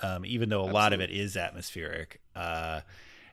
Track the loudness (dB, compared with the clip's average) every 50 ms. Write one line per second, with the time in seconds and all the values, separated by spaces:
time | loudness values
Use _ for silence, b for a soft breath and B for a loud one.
0 | -4 -2 -2 -2 -2 -2 0 0 2 2 4 2 2 4 6 6 8 6 6 4
1 | 0 0 -2 -2 -2 -2 -2 -2 -4 -4 -4 -8 -10 -10 -8 -8 -6 -6 -6 -6
2 | -8 -10 -12 -20 -20 -14 -10 -6 -4 -4 -4 -4 -4 -4 -6 -6 -8 B B B
3 | B B B B B B